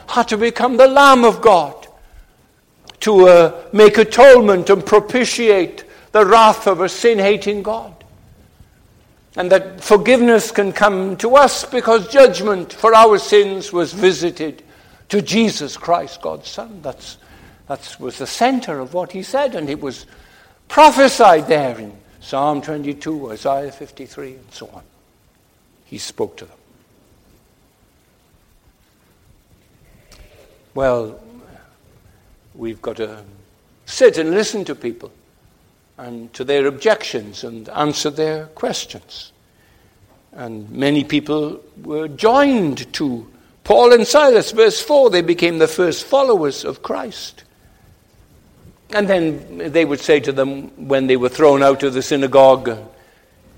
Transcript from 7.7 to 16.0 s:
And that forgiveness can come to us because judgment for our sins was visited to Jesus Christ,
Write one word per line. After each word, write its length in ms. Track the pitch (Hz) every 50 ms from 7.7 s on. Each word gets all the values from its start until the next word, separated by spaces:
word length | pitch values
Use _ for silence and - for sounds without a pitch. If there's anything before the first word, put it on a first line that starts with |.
| 220 226 233 208 - _ _ _ _ _ _ _ _ _ _ _ _ _ _ _ _ _ _ _ _ _ _ _ _ _ _ _ _
And 160 | 190 180 180
that 320 | 190 185 185 - - - -
forgiveness 680 | - 220 202 165 196 254 247 240 240 233 208 202 -
can 200 | - - 202 196
come 460 | - - 208 208 196 185 190 190 185 -
to 180 | - 233 254
us 300 | 285 285 - - - -
because 420 | - - 247 - 220 226 226 180 -
judgment 640 | - 277 269 240 180 160 190 214 202 180 165 -
for 240 | - - - 226 226
our 240 | 220 226 220 208 185
sins 540 | - - 208 208 202 196 196 190 - - -
was 180 | 175 170 135
visited 720 | 160 196 143 185 175 143 165 175 151 - 156 151 135 - _ _ _ _ _ _ _ _ _ _
to 120 | - 208
Jesus 560 | 160 - 170 220 226 208 - - 151 131 - -
Christ, 440 | - 165 170 175